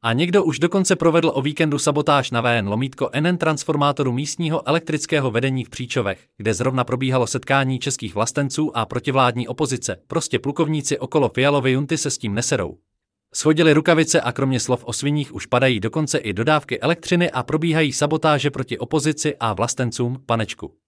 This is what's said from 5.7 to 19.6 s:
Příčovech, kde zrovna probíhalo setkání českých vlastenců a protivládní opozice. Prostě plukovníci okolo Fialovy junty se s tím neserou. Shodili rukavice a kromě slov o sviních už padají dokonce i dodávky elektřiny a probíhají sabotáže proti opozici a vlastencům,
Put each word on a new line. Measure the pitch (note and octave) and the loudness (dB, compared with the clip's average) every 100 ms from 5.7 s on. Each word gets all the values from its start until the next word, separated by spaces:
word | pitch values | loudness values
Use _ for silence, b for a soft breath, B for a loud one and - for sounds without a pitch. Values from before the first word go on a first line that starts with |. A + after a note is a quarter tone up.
Příčovech, | - A#2+ - G2+ F#2+ _ _ | -10 -6 -2 -2 -4 _ _
kde | G#2 | -2
zrovna | E2+ B2+ C3 | 0 0 0
probíhalo | B2+ B2+ C3 C3 A#2 | -2 -2 0 0 0
setkání | B2+ - C3+ C3 B2+ | -2 0 0 2 -2
českých | C#3 B2+ A2 | -4 -6 -6
vlastenců | G#2 A2+ - C#3 - D3+ - | -2 -2 0 -2 0 -2 -2
a | A2 | -4
protivládní | B2+ C3 C3+ B2+ A#2 B2 | -4 -2 2 2 0 -6
opozice. | B2+ D3+ B2+ - F#2+ _ | -2 -2 -2 -6 -8 _
Prostě | E3 - A#2 | -4 -2 -2
plukovníci | C3+ C#3+ D#3 D#3 C3+ D3 | -2 -2 0 0 -2 -4
okolo | B2 D#3 B2+ | 0 2 2
Fialovy | - C3+ C#3+ C3 | 2 2 2 2
junty | C3 C#3+ E3 | 0 0 -2
se | D3+ | -2
s | - | -4
tím | A2 | -4
neserou. | G2+ B2 C3 F2 - _ _ _ _ _ | -2 0 -2 -2 -8 _ _ _ _ _
Shodili | - D3+ D#3 E3 | -2 2 4 6
rukavice | D3+ D#3 D#3+ D#3+ E3 | 6 4 4 4 2
a | B2 | 0
kromě | B2 C3+ C3 | -2 0 0
slov | - B2 | 0 -2
o | - | -2
sviních | A#2+ C#3 D3 C#3+ | -4 -2 -2 -4
už | - - | -8 -2
padají | B2 C3+ A#2 | 2 2 2
dokonce | A2+ - D3+ D3+ | -2 -2 -2 -2
i | A2 | -2
dodávky | F#2+ A#2 D#3 - B2 | -2 2 2 0 -4
elektřiny | C3 E3+ - F3+ F3 | -2 -2 0 2 2
a | B2+ | -2
probíhají | - D3+ E3 D#3 D#3 | -2 -2 0 2 2
sabotáže | C3 D3 D#3 D#3 D3 C#3+ | 0 0 2 2 2 0
proti | - B2+ A#2+ | -2 -6 -6
opozici | A#2+ D#3+ C#3+ D3+ D3+ C#3 | -2 0 0 0 -2 -2
a | A#2 | -2
vlastencům, | G2 | -2